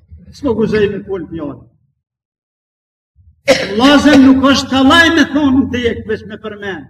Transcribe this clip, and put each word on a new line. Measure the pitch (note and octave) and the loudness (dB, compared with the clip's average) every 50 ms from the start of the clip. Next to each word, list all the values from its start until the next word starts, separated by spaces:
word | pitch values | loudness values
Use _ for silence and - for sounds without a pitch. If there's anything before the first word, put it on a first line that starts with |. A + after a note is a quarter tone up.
| _ _ - - - - | _ _ -20 -20 -20 -20
s'po | - - - C#4+ A3 | -14 -8 -6 -4 -4
guzej | G#3 A3 F#3 G3 G#3+ G#3 G3 | -2 -2 -2 -2 -2 -2 -2
me | G3+ G3 - | -4 -6 -10
fol | - F#3+ F#3+ D#3+ D3 | -10 -10 -10 -10 -12
fjalë." | D#3+ E3 D3+ C#3+ C3 A#2+ A#2 _ _ _ _ _ _ _ _ _ _ _ _ _ _ _ _ _ _ _ _ _ _ _ _ _ _ _ _ _ _ _ _ _ _ _ _ - | -12 -12 -12 -12 -14 -16 -20 _ _ _ _ _ _ _ _ _ _ _ _ _ _ _ _ _ _ _ _ _ _ _ _ _ _ _ _ _ _ _ _ _ _ _ _ -2
Vllazën | C4+ - - F#3+ G3+ G#3+ B3 C#4 D4 C#4 - C#4+ D4+ C#4+ C4 | 0 0 -2 -6 -2 0 2 4 4 4 4 4 6 6 6
nuk | C4+ C4+ C4 C4 | 6 4 4 2
është | C4+ C#4 - - - | 0 0 0 -2 -2
kallaj | B3 C4 C4+ C4+ D#4+ E4+ E4 D#4+ | -2 0 2 4 4 4 4 2
me | E4 D#4+ C#4 | 2 0 0
thonë | - C4+ C#4+ D#4 C#4 B3+ C#4 A#3 F#3+ | 0 -2 -2 0 0 0 0 0 -2
dek, | B3 B3 B3 A#3 A3 A3+ - G3+ | -4 -4 -4 -4 -6 -6 -8 -8
veç | A3 G3 - | -8 -8 -10
me | F#3+ A3 G3+ | -14 -18 -16
përmend. | - A3 G3+ G#3 G3 G3+ F#3 D#3+ C3+ | -16 -16 -16 -14 -12 -12 -12 -12 -14